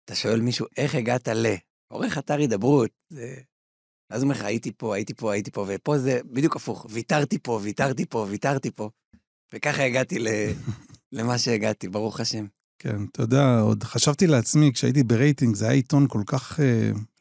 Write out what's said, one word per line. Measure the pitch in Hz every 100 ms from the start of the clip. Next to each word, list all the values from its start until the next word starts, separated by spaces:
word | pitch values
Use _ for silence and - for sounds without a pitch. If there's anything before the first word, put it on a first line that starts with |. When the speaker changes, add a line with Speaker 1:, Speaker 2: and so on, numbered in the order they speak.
| -
Speaker 1:
אתה | 110
שואל | 101 113
מישהו, | 120 120 117 -
"איך | 143 151
הגעת | 113 123 127
ל-?" | 113 113 98 - _ _
עורך | - 233 147
אתר | - 147
הידברות, | 147 101 120 143 110 - _
זה... | 151 120 135 131 _ _ _ _ _ -
אז | 110
הוא | 139
אומר | 127
לך, | 104
"הייתי | 113 -
פה, | - 110 101
הייתי | 104
פה, | 107 110
הייתי | 104 101
פה", | - 98
ופה | 98 - 147
זה | 131 127 127
בדיוק | 127 156 -
הפוך, | - 98 107
"ויתרתי | 110 117 151 143 190
פה, | - 110
ויתרתי | 104 104 139 131 -
פה, | 117 101
ויתרתי | 104 135 135 117
פה", | - 107 - _ _ _ _ _
וככה | - 147 143 135
הגעתי | 123 131 185
ל-, | 110 107 104 - - -
<laughs> | - - _ 117
למה | 117 123
שהגעתי, | 127 113 107 107 92
ברוך | 104 110 104
השם. | 113 113 101 - _ _
Speaker 2:
כן, | 127 104 104
אתה | -
יודע, | 113 135 139 117
עוד | 107 104
חשבתי | 113 120 151 143 180
לעצמי, | 135 - 151 151
כשהייתי | 120 123 135
ברייטינג, | 117 117 147 139 120 101
זה | 110
היה |
עיתון | 135 123 143 139
כל | 104 101
כך, | 135 - -
אה, | 139 117 110 107 110 _